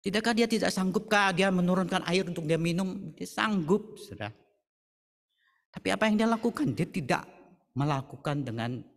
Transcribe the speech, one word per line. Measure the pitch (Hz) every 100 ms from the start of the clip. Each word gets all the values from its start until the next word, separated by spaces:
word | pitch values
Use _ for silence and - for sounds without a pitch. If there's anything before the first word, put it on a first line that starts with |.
Tidakkah | - 196 220
dia | 226 233
tidak | 220 -
sanggupkah | 196 190 185 202 208 196
dia | 180 190
menurunkan | 185 180 185 175 185 175
air | 180 175
untuk | 170 156
dia | 160
minum? | 170 170 190 190 190
Dia | - -
sanggup, | - 214 202 151 202 208 -
saudara. | - - 104 - _ _ _ _ _ _ _ _ _ _ _ _ _
Tapi | - 185
apa | 196 214
yang | 214
dia | 220
lakukan? | 226 233 226 -
Dia | 110 170
tidak | 190 131 175 - - - _ _ 123
melakukan | 143 139 135 - - 147
dengan | 123 113 117 123 -